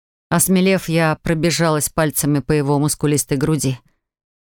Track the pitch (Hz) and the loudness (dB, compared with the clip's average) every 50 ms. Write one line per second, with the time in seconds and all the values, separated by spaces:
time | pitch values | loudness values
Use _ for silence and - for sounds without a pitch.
0 | _ _ _ _ _ - - 175 170 - 190 185 180 190 190 180 - - 160 165 | _ _ _ _ _ -2 0 0 2 2 2 2 2 2 2 0 0 -2 0 0
1 | 165 156 156 - - - 170 160 151 170 151 143 170 165 156 151 139 - - - | 0 0 0 -2 -2 -4 -2 0 0 0 0 0 0 0 0 0 -2 -4 -2 -2
2 | 160 156 139 - - 143 147 143 127 - 156 151 143 139 147 143 143 151 - - | -2 -2 -2 -2 0 0 0 0 0 0 0 0 0 0 0 2 0 0 -2 -2
3 | - 147 147 143 - - 151 135 139 151 160 147 - 127 131 123 _ _ _ _ | -2 0 0 0 -2 -2 -4 -2 0 0 0 0 -2 -4 -4 -6 _ _ _ _
4 | _ _ _ _ _ _ _ _ | _ _ _ _ _ _ _ _